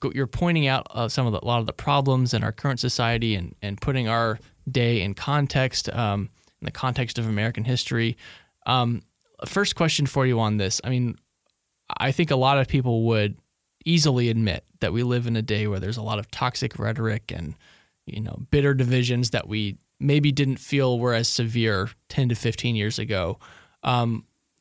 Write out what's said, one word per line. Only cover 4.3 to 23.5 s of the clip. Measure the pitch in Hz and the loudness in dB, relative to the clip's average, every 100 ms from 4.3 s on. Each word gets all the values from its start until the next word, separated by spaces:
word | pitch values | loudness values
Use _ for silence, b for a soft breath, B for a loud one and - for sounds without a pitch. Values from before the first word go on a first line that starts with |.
| 110 b _ - | -2 b _ -4
day | 127 120 117 | 0 2 2
in | 95 98 | -2 -4
context, | - 147 139 139 131 - - | -2 0 0 0 0 -2 -4
um, | - 110 101 95 b b _ | -2 -2 -2 -4 b b _
in | - | -12
the | |
context | - 131 127 123 - | -6 -4 -2 -4 -2
of | 113 | -2
American | 104 110 117 110 | 0 -2 -2 -2
history. | 127 - 120 113 127 B B B _ - | -2 -2 0 0 -2 B B B _ -2
Um, | 127 120 120 - _ _ - - | 0 0 -2 -8 _ _ -14 -4
first | - 202 - | -2 0 0
question | 160 - 139 | 0 2 0
for | 139 131 | 2 2
you | 117 | 4
on | 110 107 | 2 2
this. | 95 - - | 0 -2 -2
I | |
mean, | 127 123 - _ _ _ _ _ _ - - | 0 -2 -4 _ _ _ _ _ _ -12 -4
I | 135 | -2
think | 135 170 | 0 2
a | 135 | 2
lot | 127 139 | 4 4
of | 131 | 2
people | 139 127 113 | 2 2 2
would | 113 110 104 101 _ _ _ _ | 4 4 2 -2 _ _ _ _
easily | - 170 151 123 120 | 2 4 4 4 2
admit | 113 107 78 - _ | 2 2 0 -6 _
that | 101 | -2
we | 104 | 0
live | 120 123 120 | 0 0 0
in | 113 | -2
a | |
day | 107 104 107 | 0 -2 -2
where | 98 | -2
there's | 95 110 | -4 -4
a | |
lot | 104 104 | -4 -6
of | 98 | -8
toxic | - 123 - 123 - | -4 -4 -2 -6 -4
rhetoric | 107 113 113 110 - 85 | -4 -2 -2 -4 -6 -8
and, | 80 - b b b b - | -8 -10 b b b b -12
you | - | -8
know, | 110 - 123 | -8 -8 0
bitter | 147 143 | 2 4
divisions | 135 123 127 123 123 123 | 4 2 2 2 0 0
that | 120 - | -2 -2
we | 107 104 95 _ - | -4 -4 -6 _ -4
maybe | 139 147 147 | 2 4 4
didn't | 139 135 131 | 2 0 -2
feel | - 143 131 123 | -2 0 2 2
were | 123 | 2
as | 117 113 | 0 0
severe | - 117 120 113 98 113 - - | 0 0 2 2 2 -2 -6 -8
ten | - 127 | -2 0
to | 117 | 0
fifteen | 120 - 123 113 | -2 -2 -2 -2
years | 104 110 | -2 -4
ago. | 107 98 87 - B | -4 -2 -2 -6 B